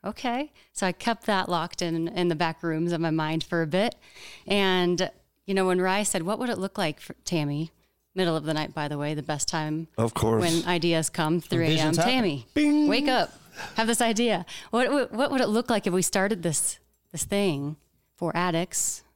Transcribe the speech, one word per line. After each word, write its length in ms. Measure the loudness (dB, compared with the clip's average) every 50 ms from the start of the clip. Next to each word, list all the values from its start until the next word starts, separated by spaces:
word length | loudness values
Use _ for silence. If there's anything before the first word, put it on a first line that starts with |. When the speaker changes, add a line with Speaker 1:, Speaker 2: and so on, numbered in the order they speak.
| -8
Speaker 1:
Okay. 480 | -8 -10 -4 -4 -4 -2 -2 -4 -6 _ -20 -20 _ _
So 140 | -4 -2
I 60 | -2 -2
kept 340 | -2 -2 -2 -2 -2 -2
that 220 | -2 0 0 0 0
locked 340 | 0 -2 -2 -4 -6 -6 -4
in, 260 | -2 -2 -2 -2 -2
in 200 | -2 0 0 0
the 60 | 2
back 260 | 2 0 -2 -2 -4 -4
rooms 300 | -2 -2 0 0 -2 0
of 80 | 0
my 100 | 0 0
mind 320 | 0 0 -2 0 -2 -4 -4
for 180 | -2 -2 -2 0
a 40 |
bit. 280 | 0 0 0 0 0 -2 _ _ -20 -20 -20 -20 -20 -20 -18 -4
And, 640 | -2 0 2 4 4 4 4 2 2 2 0 -2 -4 -4 _ _ _ _ _ _
you 80 | -2 0
know, 120 | 2 2
when 140 | 2 2 2
Rye 220 | 2 2 2 2 0
said, 180 | 0 -2 -2 -2
"What 160 | -2 -4 -2
would 100 | -2 -4
it 80 | -2 -2
look 200 | -4 -6 -4 -2
like 220 | -2 -2 -2 -6
for 140 | -12 -18 -18 _ _
Tammy?" 460 | -2 0 0 0 0 -2 -2 -4 -6 _ _ _ _ _ _ _ _ _
Middle 220 | -2 0 0 0
of 80 | -2 -2
the 100 | -2 -2
night, 200 | -2 -2 -4 -4
by 140 | -6 -6 -4
the 100 | -4 -4
way, 160 | -4 -4 -4
the 80 | -4 -4
best 240 | -4 -4 -4 -4 -2
time 380 | -2 -2 -2 -2 -4 -4 -6 -8 _
Speaker 2:
Of 160 | -2 -2 -2 0
course. 260 | 0 2 2 4 4 4
Speaker 1:
when 220 | 2 2 0 2
ideas 420 | 0 0 0 2 2 2 2 0 -2
come, 240 | -2 -2 0 0 0
Speaker 3:
When 60 | 0
Speaker 1:
three 240 | -2 0 0 2 2
A 20 | 4
M, 60 | 2
Speaker 3:
visions 200 | 2 2 2 2 2
happen. 140 | 2 4 4
Speaker 1:
"Tammy, 340 | 2 2 2 0 -2 -6 -4 _
Speaker 2:
Bing. 340 | 2 4 4 4 4 4 4
Speaker 1:
wake 200 | 4 4 4 2
up. 240 | 2 2 2 0 -4 -16 -20 -20 -16 -14 -14 -10 -2
Have 100 | 0 2
this 140 | 2 2 2
idea. 440 | 2 2 2 2 2 2 2 0 -2 -6 -12 -16 -12 -4
What, 200 | 0 0 2 2
what, 220 | 2 0 0 -2 -2
what 180 | -2 -2 0
would 100 | 2 0
it 80 | 0 2
look 200 | 2 0 0 0
like 160 | 0 0 0
if 60 | 0 0
we 100 | 0 0
started 400 | 0 0 0 2 2 0 0 -2
this, 360 | -2 -2 0 -2 -4 -6 -8 _ _ _ _ _ _ -8
this 120 | -8 -6
thing 520 | -2 0 2 2 2 0 0 -2 -6 -8 -8 _ _ _ _ _ _ _
for 180 | _ -4 -2 0
addicts 680 | 0 0 0 0 0 -2 -2 -2 -2 -2 -2 -4 -6 -12 _ _